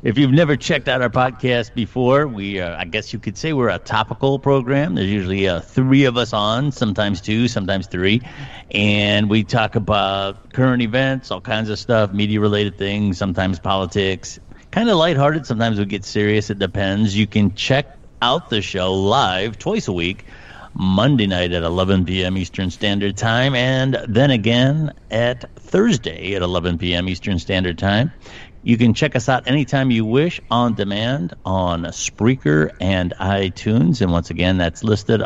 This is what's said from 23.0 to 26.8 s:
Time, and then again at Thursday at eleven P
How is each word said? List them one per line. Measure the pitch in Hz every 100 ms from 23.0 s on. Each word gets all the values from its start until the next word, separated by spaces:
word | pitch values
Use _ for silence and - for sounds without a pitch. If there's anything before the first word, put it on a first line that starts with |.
| 101 98
Time, | 113 117 135 127
and | 127 131 135 123 -
then | 107 139
again | 123 104 120 135 151 156 - -
at | 110 120 123 - -
Thursday | - 180 233 156 - 82 90 98
at |
eleven | 90 90 87
P | 85